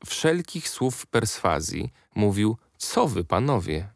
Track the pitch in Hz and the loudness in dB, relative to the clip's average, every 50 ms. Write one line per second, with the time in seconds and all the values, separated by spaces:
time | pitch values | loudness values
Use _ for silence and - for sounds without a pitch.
0 | - - - - - 160 170 175 165 - - 165 - - - - 131 131 123 - | -10 -8 -4 0 2 2 2 2 -2 -6 -8 -8 -8 -6 -4 -2 -2 -2 -2 -4
1 | - - - 113 107 98 - - - 85 78 71 80 - - 78 - - - _ | -6 -2 0 0 0 0 -2 0 0 0 0 0 -2 -4 -4 -6 -6 -8 -10 _
2 | _ _ - - 104 101 95 101 107 110 117 - _ _ _ - - - - 240 | _ _ 0 2 2 4 4 4 2 2 0 -2 _ _ _ -10 -6 -2 2 2
3 | 226 147 101 95 85 - - 101 127 147 135 98 87 92 76 80 95 101 - | 2 2 2 -2 -2 0 0 2 2 2 2 0 0 -2 -4 -4 -6 -8 -10